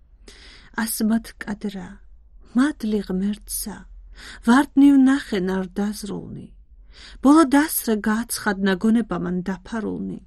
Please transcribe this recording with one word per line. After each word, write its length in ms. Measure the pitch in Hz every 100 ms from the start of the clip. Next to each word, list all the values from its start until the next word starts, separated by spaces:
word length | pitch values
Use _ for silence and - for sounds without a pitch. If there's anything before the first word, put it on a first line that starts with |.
| _ _ - - - - -
ასმათ 520 | - 220 - 214 226 226 -
კადრა, 540 | - 208 208 196 180 202 - - - - -
მადლი 480 | 240 285 294 220 214
ღმერთსა, 760 | 190 185 196 208 - - - - - - - - - -
ვარდნი 460 | - 247 294 - 285
ვნახენ 560 | 277 262 277 - 208 180
არ 160 | 190 185
დაზრულნი, 800 | 190 208 208 202 180 - - - - - - - - - -
ბოლო 260 | 262 311 294
დასრე 480 | 277 311 - - 214
გააცხადნა 760 | 214 214 233 - - 190 196 190
გონება 420 | 220 226 220 175
მან 180 | 180 180
დაფარულნი, 760 | 180 185 - 233 202 180 196 180